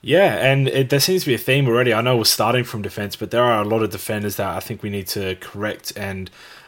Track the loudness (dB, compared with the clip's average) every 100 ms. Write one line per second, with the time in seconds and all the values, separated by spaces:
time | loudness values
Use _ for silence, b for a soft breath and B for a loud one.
0 | 2 4 4 4 2 4 2 2 2 2
1 | 2 0 2 0 2 2 4 4 4 4
2 | 4 2 2 2 2 2 -2 -6 -8 -6
3 | -8 -8 -4 2 2 2 2 0 -2 -4
4 | -6 -6 -6 -4 -6 -6 -8 -10 -8 -8
5 | -6 -6 -6 -6 -10 -8 -8 -8 -12 -10
6 | -8 -8 -12 B B B